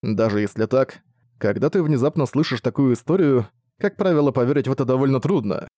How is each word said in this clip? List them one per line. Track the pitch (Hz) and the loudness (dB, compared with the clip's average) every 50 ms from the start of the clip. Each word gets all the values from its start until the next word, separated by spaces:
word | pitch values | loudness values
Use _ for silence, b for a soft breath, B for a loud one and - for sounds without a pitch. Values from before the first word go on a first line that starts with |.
Даже | - - 110 98 113 113 101 104 | -4 -4 -2 0 0 0 2 0
если | 104 98 - - 110 | -2 -2 -2 -4 -2
так, | 107 - 131 135 - - - _ _ _ _ _ _ _ _ | 0 2 0 0 0 -4 -20 _ _ _ _ _ _ _ _
когда | - 104 104 107 131 147 | -2 -2 -2 0 -2 0
ты | - 196 | 0 0
внезапно | 170 151 156 127 117 147 - 165 143 | 0 2 0 2 0 0 0 0 -4
слышишь | 120 - 135 160 - 135 117 | -2 0 -2 0 0 -2 -4
такую | _ 127 110 - 139 131 120 | _ -4 0 2 2 2 2
историю, | 113 - - 160 196 180 147 135 123 107 - _ _ _ _ _ _ | 0 0 -2 0 2 2 4 2 2 0 -2 _ _ _ _ _ _
как | - 202 - | -4 -4 -2
правило, | - 202 190 170 151 147 139 | 0 0 0 2 2 2 2
поверить | 127 135 123 123 147 147 131 131 | 2 0 0 0 0 0 0 -2
в | |
это | 135 - 135 | -2 -2 0
довольно | 120 127 131 139 139 135 131 | 0 0 2 2 2 0 0
трудно. | - 143 202 165 113 101 87 - - - _ | 0 0 -2 0 0 -2 -4 -6 -6 -12 _